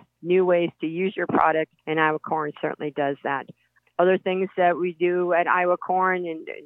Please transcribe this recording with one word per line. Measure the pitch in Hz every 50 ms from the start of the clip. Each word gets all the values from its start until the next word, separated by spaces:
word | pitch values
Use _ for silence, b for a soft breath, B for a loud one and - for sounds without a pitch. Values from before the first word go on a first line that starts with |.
| - _ _ _
new | 160 170 180 190 185
ways | 180 175 175 175 165 - _
to | 156 160
use | 165 175 190 190 -
your | - 202 -
product, | - - 156 160 160 160 156 - _ _ _
and | 156 156 160
Iowa | 156 156 156 156
Corn | - - 165 156 151 151 151 -
certainly | - 151 - - - 135
does | 135 - 143 139 143 -
that. | - 131 139 139 - - - _ _ _ _ _ _ _ _ -
Other | 175 185 185
things | 180 - 196 185 190 190 185 -
that | 185 180 175 170
we | 139 180 180
do | 165 156 175 175 180 180 180 175
at | 170 170 175 -
Iowa | - 180 180 175 180
Corn | - - - 185 185 185 185 185 180 180
and | 170 160 160 151 - - - 147